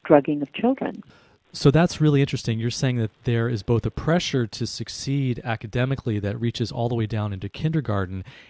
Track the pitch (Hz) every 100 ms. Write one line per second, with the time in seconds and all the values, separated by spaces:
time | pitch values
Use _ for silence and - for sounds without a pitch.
0 | - 147 135 147 139 - 240 262 - -
1 | - - _ _ _ - 147 147 175 -
2 | 151 139 139 131 - 113 117 - 135 123
3 | 110 - - 117 117 113 - 117 117 -
4 | - 175 - 135 113 - 117 - 117 -
5 | - 139 131 117 120 110 107 123 131 135
6 | - 104 98 113 117 - 113 123 120 120
7 | 107 110 107 95 98 - 156 160 117 101
8 | 92 95 - -